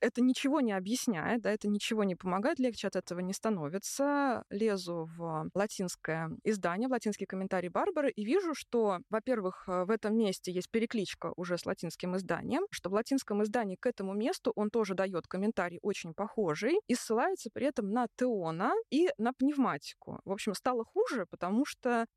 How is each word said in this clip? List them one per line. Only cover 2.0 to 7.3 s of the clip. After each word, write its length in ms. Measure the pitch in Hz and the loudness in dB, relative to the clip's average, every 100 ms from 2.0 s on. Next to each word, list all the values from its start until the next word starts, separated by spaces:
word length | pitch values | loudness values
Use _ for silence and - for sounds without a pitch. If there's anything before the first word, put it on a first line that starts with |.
не 100 | 202 | 2
помогает, 440 | 175 185 180 226 330 | 0 0 2 2 2
легче 300 | 254 214 202 | 0 0 -2
от 80 | 185 | -2
этого 240 | - 175 | -2 -4
не 120 | 185 | -4
становится. 1120 | 190 226 202 143 180 - - 277 285 277 220 - | -2 0 0 -2 -4 -4 0 2 2 2 0 -4
Лезу 580 | 202 220 196 180 170 160 165 | 0 2 0 -2 -4 -6 -6
в 320 | 170 156 160 | -4 -4 -2
латинское 760 | 180 208 - 185 - - 160 160 165 | 0 0 0 -4 -4 -4 -2 -4 -4
издание, 440 | - 214 175 180 254 | -2 0 0 0 0
в 40 | |
латинский 340 | 247 220 202 | 0 0 -2
комментарий 420 | 196 | -4